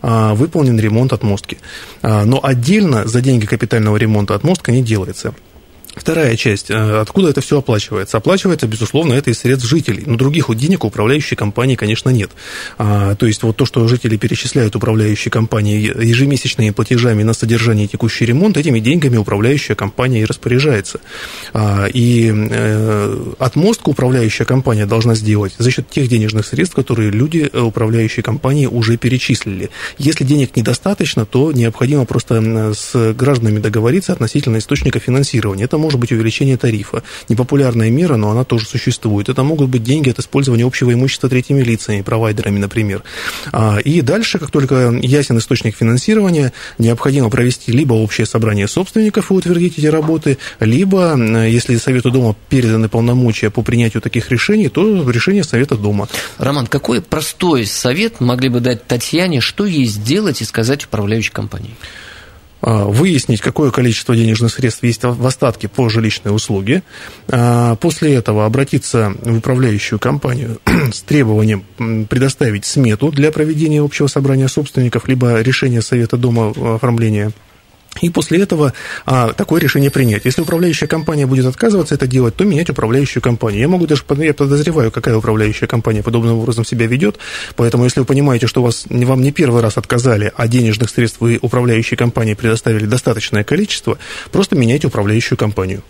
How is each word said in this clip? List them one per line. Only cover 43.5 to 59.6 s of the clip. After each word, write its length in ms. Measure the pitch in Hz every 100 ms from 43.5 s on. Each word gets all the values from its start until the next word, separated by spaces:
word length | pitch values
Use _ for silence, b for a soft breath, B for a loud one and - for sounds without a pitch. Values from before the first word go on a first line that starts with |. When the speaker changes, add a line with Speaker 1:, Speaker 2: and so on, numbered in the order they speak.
Speaker 1:
А, 260 | 123 110 104
и 220 | 143 165
дальше, 380 | 127 190 226 190
как 120 | 143
только 400 | 151 135 131 120 120
ясен 360 | 127 143 139 117
источник 380 | - 127 113 -
финансирования, 760 | 113 123 - 214 196 165 131 B B B
необходимо 500 | 117 117 143 139 117
провести 440 | 120 123 123 -
либо 220 | 117 147
общее 320 | 113 110 - 110
собрание 420 | 113 110 104 101
собственников 600 | - 190 220 214 214 180
и 40 |
утвердить 440 | 190 170 175 180 151
эти 80 | 151
работы, 520 | 156 156 160 156 135 B B
либо, 540 | 110 127 190 196 175
м, 320 | 143 110 113 113
если 300 | 120 - 117
Совету 340 | - 127 123
Дома 260 | 127 117 104 -
переданы 400 | 135 117 113 110
полномочия 640 | 117 117 123 123 107 107
по 120 | 110
принятию 380 | 107 113 117 110
таких 300 | 110 120 -
решений, 380 | 120 - 214 160
то 420 | 147 208 196 131
решение 320 | 120 175 202
Совета 340 | 165 117 139 113
Дома. 320 | 104 104 104 B B B
Speaker 2:
Роман, 300 | 131 143 117
какой 340 | 143 - 226
простой 640 | - 156 151 - 180 135 101
совет 540 | - 127 147 220 -
могли 280 | 120 123 131
бы 120 | 123
дать 260 | 123 120 -
Татьяне, 540 | 123 - 156 185 139
что 260 | - -